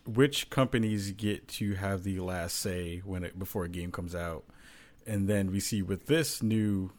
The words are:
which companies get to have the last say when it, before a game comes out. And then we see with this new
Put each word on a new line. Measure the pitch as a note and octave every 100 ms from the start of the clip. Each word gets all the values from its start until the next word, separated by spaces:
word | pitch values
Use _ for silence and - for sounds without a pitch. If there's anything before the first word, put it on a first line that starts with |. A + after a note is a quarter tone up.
| -
which | A2 C#3+ - -
companies | C#3 B2+ A#2+ A2 G#2+ G2
get | G2+ G#2+ F#2+ -
to | - G#2
have | F#2+ G2 F#2+
the | G2 F#2
last | F2+ F2+ E2+ -
say | G2+ F2+ E2+ F2
when | G2 F#2
it, | F2 F#2
before | F#2 G#2
a | E2+
game | F2 F2
comes | G2 F2
out. | F2 E2+ D#2+ - - - - - - A2+
And | G2+ G2
then | G#2 F#2+
we | G2
see | - G#2+
with | F#2 F#2+ -
this | D#3+ C#3+ -
new | A2 A2 G#2+ G2 F#2